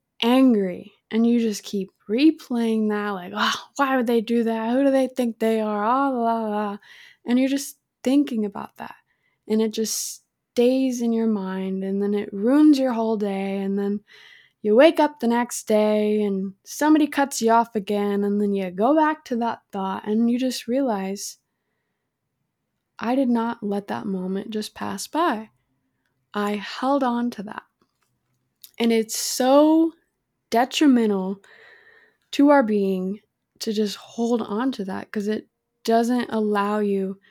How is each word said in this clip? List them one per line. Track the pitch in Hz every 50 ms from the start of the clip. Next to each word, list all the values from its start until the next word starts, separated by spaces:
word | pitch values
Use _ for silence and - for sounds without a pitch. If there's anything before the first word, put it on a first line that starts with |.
| _ _ _ -
angry, | - 233 254 262 269 254 226 202 190 180 180 - 190 - _ _ _ -
and | 220 226 233
you | 233 240 233
just | 226 220 202 -
keep | - - - 202 190 190 _ _ _ -
replaying | 214 254 302 320 311 - - - 240 233 233 226 220 220 214 214
that, | 208 208 208 208
like, | 202 180 175 196 202
"Oh, | 214 214 - - - - _ -
why | - 277 262 262
would | 254 233
they | 240 240 233
do | 214 233 233 233 220
that? | 226 226 226 220 226
Who | 247 269 277
do | 277
they | 269 269 262 254
think | - - 247 233 220 -
they | 220 220 226 220
are? | 214 214 208 208 208
Ah, | 226 254 269 277 277
la, | 262 240 226 226 226 226
la, | 220 214
la." | 208 208 214 202 202 - _ - - - - - _ _ -
And | - 240 254
you're | 269 262
just | 277 277 - - - _ _ _ _ _
thinking | - 247 269 294 277 285 247 220 208
about | 196 - - - - _ -
that, | - - - _ _ _ _ _ _ _ _ _ _
and | - 214 220
it | 220 220
just | 214 226 220 214 - - - - - - _ _ _ _ _ _ -
stays | 247 240 247 262 262 262 262 240 247
in | 240 233
your | 226 226 226 226
mind, | 214 196 190 185 190 190 190 190 190 190 190
and | 196 196 196
then | 202 202 208
it | 202 - -
ruins | 202 196 202 240 277 302 311 311 285 262
your | 262 254
whole | 233 226 226 220 226
day, | 202 208 202 196 196 196 196 196 196
and | 196 196 196 202
then | 202 202 208 208 _ _ - - - - - - _ _ _ _
you | - 208 214
wake | 240 294 339 330 320
up | 302 294 294 -
the | 240 233
next | 233 240 240 240 - - -
day, | - 214 214 214 214 214 214 214 214 214 214
and | 208 202 196 190 190 196 190 _ _
somebody | - - - 294 311 311 302 302
cuts | 294 - 285 277 277 - -
you | 226 226
off | 226 233 226 233 -
again, | 214 196 - 208 202 202 202 202 202 202
and | 202 202 208
then | 208 202 196
you | 196 190 180
go | 180 185 220 262 302
back | 320 302 302 311 302 -
to | - 254
that | 226 233 226 - - _ _
thought, | - 196 190 190 196 - -
and | 208 214 226 233 233
you | 240 247
just | 262 254 240 - - 226
realize, | 240 277 277 247 208 190 190 190 202 202 - - - _ _ _ _ _ _ _ _ _ _ _ _ _ _ _ _ _ _ _ _ _ _ _ _ _ _ _ _ _ _ _ _ -
"I | - 226 254
did | 277 269 240
not | 240 226 226 233 233 -
let | - 202 202 202 202 -
that | 214 226 -
moment | 214 190 180 180 185 190 196 - 226
just | 214 214 208 - -
pass | - 208 202 196 196 - -
by. | - 302 349 330 233 214 220 - _ _ _ _ _ _ _ _ _ _ _ _ _ _ _ _ -
I | 208 208 208 208
held | 202 196 - - - 254 262 285 277
on | 269 247 233 240 240 240
to | - - 190
that." | - - - _ _ _ _ _ _ _ _ _ _ _ _ _ _ _ _ _ _ _ _ - - _ -
And | 233 233
it's | 226 226 220 220 - -
so | - - - - 254 254 277 285 302 311 320 320 330 330 - _ _ _ _ _ _ _ _ _ _ -
detrimental | 220 226 262 254 - - 320 285 247 240 226 208 202 190 185 190 196 - _ - - - - - - - _ - - - _ _ _ _ _ -
to | - - 277 294
our | 285 277
being | 240 214 214 202 196 190 190 185 185 190 208 208 _ _ _ _ _ _ _ -
to | - 226
just | 208 214 214 202 -
hold | - - - - 233 233 226 247 220
on | - - 202 220 262 269
to | 254 - 190
that, | 190 196 - - -
'cause | - 214 196 208
it | 214 - - _ _ _ _ _ _ _
doesn't | - 226 226 233 233 233 247 247 - -
allow | 226 220 214 208 208 202 202 202 208 214
you, | 208 202 196 196 190 190 196 - _ _